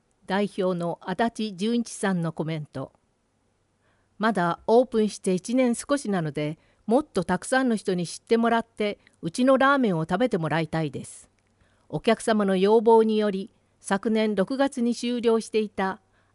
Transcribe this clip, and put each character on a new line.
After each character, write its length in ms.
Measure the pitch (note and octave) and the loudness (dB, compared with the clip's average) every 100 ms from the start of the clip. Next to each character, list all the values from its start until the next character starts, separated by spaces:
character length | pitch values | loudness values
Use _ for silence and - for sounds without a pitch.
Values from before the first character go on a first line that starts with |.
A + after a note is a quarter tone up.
| _ _ - | _ _ -4
代 180 | F#3+ | -2
表 340 | G#3 - F#3 F3+ | -2 -2 -2 -2
の 200 | E3+ D#3 | -4 -6
足 400 | F#3 F3+ A#3 - | -8 -2 -2 -2
立 140 | A3 F3 | -8 -4
純 200 | G#3+ A#3+ | -2 -2
一 140 | A3+ | -4
さ 200 | - G3 | -4 -2
ん 80 | F#3 | -2
の 120 | E3 | -2
コ 120 | - | -4
メ 140 | D#3 D#3+ | -6 -6
ン 80 | D3 | -8
ト。 260 | C3+ C3 _ _ _ _ _ _ _ _ _ _ _ _ _ | -12 -12 _ _ _ _ _ _ _ _ _ _ _ _ _
ま 140 | A3 | -2
だ 280 | G3+ F3 E3+ - | 0 -2 -2 2
オ 180 | A#3 | 2
ー 20 | B3+ | 4
プ 140 | A3+ | 0
ン 80 | G#3+ | -2
し 100 | - | -2
て 160 | F#3+ | -2
一 200 | F#3 - | -2 -2
年 200 | B3+ B3 | 0 0
少 220 | A#3 - C#4+ | -2 -2 -4
し 140 | G#3 | -2
な 120 | F#3+ | -4
の 80 | D#3 | -4
で、 280 | D3 D3+ D#3+ _ _ - | -4 -6 -6 _ _ 0
も 140 | B3+ | 0
っ 40 | |
と 200 | D4+ G3 | 0 -4
た 140 | E3+ F#3 | -2 -4
く 60 | - | 0
さ 160 | C4 | 0
ん 60 | C4 | 2
の 80 | A3 | 0
人 180 | - | -2
に 120 | F3+ E3 | -4 -4
知 120 | - | -10
っ 20 | |
て 160 | - A3+ | -2 0
も 120 | A#3 | 2
ら 120 | A#3 | 0
っ 60 | - | -2
て、 320 | - G#3 G3 _ _ | -6 -6 -6 _ _
う 80 | E3 | -8
ち 140 | - | 0
の 140 | C4 C4 | 4 4
ラ 160 | C4+ | 4
ー 40 | C#4+ | 4
メ 100 | A3+ | 2
ン 100 | E3 | 0
を 40 | |
食 160 | D#3+ F#3 | -2 0
べ 100 | B3+ | 0
て 100 | F#3+ | 0
も 100 | D#3+ | -2
ら 120 | D#3 | -2
い 80 | E3 | -2
た 140 | D#3+ | -2
い 80 | D3+ | -4
で 140 | - | -6
す。 240 | - - - _ _ _ _ _ _ | -14 -18 -20 _ _ _ _ _ _
お 120 | D3+ | -2
客 200 | - A3 | 0 0
様 240 | - G#3+ | 2 0
の 120 | G3 F#3+ | 2 2
要 240 | G3 A3+ | 4 4
望 220 | A3+ A3+ | 6 6
に 160 | A3 G#3+ | 6 2
よ 120 | G#3 | 0
り、 200 | F#3+ - _ _ _ | -2 -8 _ _ _
昨 300 | - G3 A#3 | -4 -2 0
年 240 | A3 A3 | 0 0
六 220 | G3 F#3 C4+ | 0 -2 0
月 240 | C#4 - | -2 0
に 140 | A#3+ | -2
終 260 | A3+ A#3+ B3 | -2 -4 -2
了 200 | A3+ A3+ | 2 0
し 100 | - | 0
て 80 | G#3+ | -4
い 100 | G#3 | -2
た 320 | - F#3+ - _ _ _ | -4 -4 -6 _ _ _